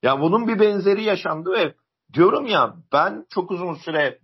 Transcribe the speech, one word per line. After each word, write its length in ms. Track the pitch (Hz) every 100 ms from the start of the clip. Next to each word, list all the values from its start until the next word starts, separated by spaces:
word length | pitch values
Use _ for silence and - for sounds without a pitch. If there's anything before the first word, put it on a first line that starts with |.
Ya 180 | 123 139
bunun 260 | 160 208 233
bir 120 | 220
benzeri 440 | 214 202 190 196
yaşandı 480 | 214 190 - 160 175
ve 240 | 190 160 - _ _ _
diyorum 320 | 135 180 285 277
ya, 300 | 190 120 90 -
ben 320 | 143 175 214 -
çok 220 | - 180
uzun 220 | 180 180
süre 460 | 156 - 156 143 -